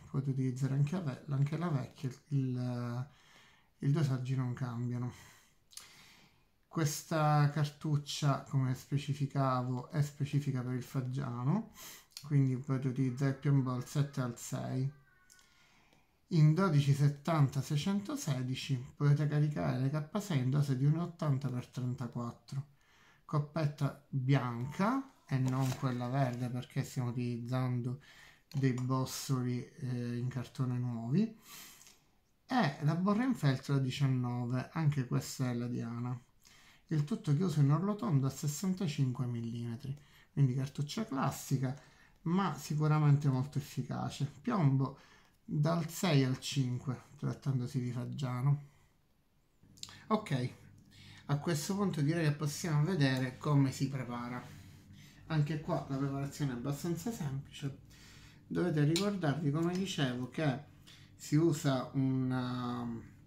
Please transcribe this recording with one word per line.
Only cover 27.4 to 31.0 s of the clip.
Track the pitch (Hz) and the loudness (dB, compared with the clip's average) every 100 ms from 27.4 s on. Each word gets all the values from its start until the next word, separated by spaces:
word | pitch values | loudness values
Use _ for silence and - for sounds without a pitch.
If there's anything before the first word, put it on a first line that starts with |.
| 120 127 127 123 120 131 - - - - _ 143 | -4 -2 0 0 -2 -6 -10 -20 -20 -20 _ 0
dei | 135 | 2
bossoli, | 120 127 131 127 - - 131 123 123 - - | 2 0 0 -2 -4 -2 0 0 -2 -6 -8
eh, | 123 123 120 120 | -6 -4 -4 -4
in | 123 | -4
cartone | 127 120 - 131 123 | -4 -8 -4 -2 0
nuovi. | 123 117 | -2 -2